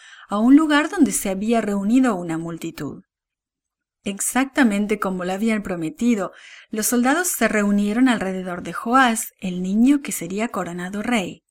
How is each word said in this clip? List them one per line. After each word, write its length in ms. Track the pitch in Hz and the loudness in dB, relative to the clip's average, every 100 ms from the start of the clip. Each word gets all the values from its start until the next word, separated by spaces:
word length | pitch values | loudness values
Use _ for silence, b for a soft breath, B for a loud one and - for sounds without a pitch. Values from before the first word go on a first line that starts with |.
| B B B | B B B
a 100 | 202 | 0
un 180 | 233 285 | 6 6
lugar 340 | 311 294 330 | 6 2 0
donde 220 | 403 226 | 2 2
se 180 | - 202 | 2 -4
había 320 | 190 214 233 | -4 0 0
reunido 520 | 208 202 196 254 254 185 | 0 -2 2 4 4 0
una 200 | 175 160 | -4 -6
multitud. 680 | 165 165 165 - 143 - _ _ _ _ _ _ _ _ _ _ | -6 -8 -10 -8 -10 -10 _ _ _ _ _ _ _ _ _ _
Exactamente 960 | - 196 - 247 277 - 240 202 208 208 | -10 -6 -2 -2 0 2 2 2 -2 -2
como 280 | 196 185 180 | -2 -4 -4
lo 80 | |
habían 280 | 190 226 220 | -2 0 0
prometido, 680 | 196 175 156 - 240 214 180 B B B B | -4 -6 -6 -2 0 0 -2 B B B B
los 160 | 214 214 | -6 -2
soldados 420 | 247 247 311 359 | 0 2 0 -2
se 200 | - 220 | -2 0
reunieron 600 | 214 202 202 202 226 262 | 2 2 2 0 2 2
alrededor 540 | 220 185 185 185 175 | 2 -2 -6 -8 -8
de 100 | 170 | -8
Joás, 640 | - 233 262 247 220 - _ | -8 0 4 4 2 -6 _
el 220 | 185 180 | -8 -4
niño 380 | 185 208 254 294 | -2 4 4 4
que 100 | 277 | 0
sería 380 | - 170 196 233 | -8 -8 -6 -4
coronado 540 | 202 180 175 180 208 | -6 -8 -8 -8 -6
rey. 420 | 220 240 165 - _ | -2 -2 -2 -10 _